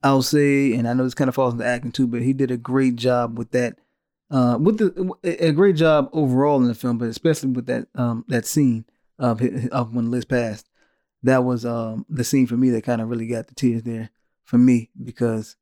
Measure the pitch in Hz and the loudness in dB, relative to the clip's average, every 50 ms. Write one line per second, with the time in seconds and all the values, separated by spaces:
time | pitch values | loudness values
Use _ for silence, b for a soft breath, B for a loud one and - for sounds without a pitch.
0 | - 135 139 135 127 - - 147 143 143 139 139 139 135 110 123 117 117 120 127 | 2 4 2 2 2 2 2 2 4 4 4 4 2 2 2 0 0 0 0 0
1 | 127 127 - - 143 127 123 - 131 123 120 117 117 123 123 120 123 123 - - | 0 -2 -2 -2 -2 -2 0 0 0 0 0 -2 -2 -2 -4 -4 -6 -8 -2 -2
2 | 135 120 117 120 120 127 135 135 139 123 127 120 117 - 127 135 135 131 123 117 | -2 0 0 -2 0 -2 0 0 0 -2 -2 -6 -4 -2 0 2 2 2 0 0
3 | 117 127 123 123 120 117 113 117 117 - - 127 123 117 - _ _ _ _ _ | 0 0 2 2 0 -2 -4 -8 -10 -4 -2 -2 -2 -2 -6 _ _ _ _ _
4 | _ _ _ _ _ _ 151 135 127 123 123 113 147 190 220 214 220 185 - - | _ _ _ _ _ _ 0 2 2 2 2 4 2 2 2 2 0 -2 -2 -2
5 | 185 185 185 _ - 180 165 - 170 165 147 151 196 202 185 151 165 160 156 151 | -6 -6 -6 _ -6 -6 -2 0 0 0 4 4 4 4 4 4 4 4 4 4
6 | 135 - - 156 151 131 127 127 139 147 147 135 127 120 117 - - 123 120 113 | 2 0 -2 0 0 2 2 2 2 4 4 4 2 2 0 -2 -4 -4 -4 -2
7 | 120 113 110 - _ 165 - - - 135 127 123 117 120 123 120 120 _ _ - | -4 -6 -6 -2 _ 0 0 2 0 -4 -4 -4 -4 -4 -4 -6 -6 _ _ -4
8 | 123 120 117 113 120 - 135 117 110 - - 156 147 131 117 113 113 _ _ _ | -2 -2 -2 -4 -6 -4 -4 -4 -2 -2 0 2 2 2 2 0 -6 _ _ _
9 | _ _ _ _ 139 120 113 110 123 120 - 120 113 120 - 127 120 113 113 123 | _ _ _ _ -2 -2 0 0 -2 -2 -2 -4 -6 -4 -2 -4 -4 -2 -4 -4
10 | 117 117 120 127 117 _ 135 123 120 113 107 104 - _ _ _ _ _ _ _ | -4 -2 -2 -4 -4 _ -2 -2 -2 -2 -6 -10 -14 _ _ _ _ _ _ _
11 | _ _ _ _ - 127 131 131 123 127 127 117 117 120 117 117 113 113 110 110 | _ _ _ _ 0 2 2 4 2 0 -2 -2 -4 -4 -4 -4 -6 -6 -8 -10
12 | - _ 156 139 120 - - 135 127 117 120 117 131 127 120 113 - - 120 113 | -10 _ -6 -4 -4 0 2 2 2 2 2 0 2 2 0 0 -2 -2 -4 -2
13 | 113 113 120 117 113 113 120 113 110 _ _ - - 123 117 117 110 120 117 113 | -2 -4 -6 -6 -6 -6 -6 -8 -8 _ _ -2 0 0 0 0 -4 -6 -8 -8
14 | 117 113 _ _ _ _ _ _ _ _ - 120 123 127 123 117 113 _ _ - | -10 -12 _ _ _ _ _ _ _ _ 2 4 6 6 4 2 0 _ _ -18
15 | 117 123 117 - 123 117 113 110 107 - - _ | -16 -16 -6 -4 -2 -2 -2 -4 -6 -10 -16 _